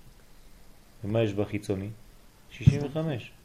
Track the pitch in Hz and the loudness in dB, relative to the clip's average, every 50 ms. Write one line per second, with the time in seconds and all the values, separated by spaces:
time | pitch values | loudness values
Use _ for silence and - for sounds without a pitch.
0 | - - - - - - - - - - - - - - - - - - - - | -20 -20 -20 -20 -20 -20 -20 -20 -20 -20 -20 -20 -20 -20 -20 -20 -20 -20 -20 -12
1 | - 104 107 113 117 107 98 101 104 101 - 101 - - 101 95 98 104 110 - | -8 -2 0 2 2 2 2 -2 -2 -2 -2 -6 -2 -2 -4 -4 -4 -8 -10 -12
2 | - - - - - - - - - - - - - - 143 143 143 139 139 156 | -18 -20 -20 -20 -20 -20 -20 -20 -20 -20 -14 6 6 6 6 6 -2 -4 -4 -4
3 | 160 165 143 113 - - - - - | -2 -2 -2 -4 -6 -10 -18 -20 -18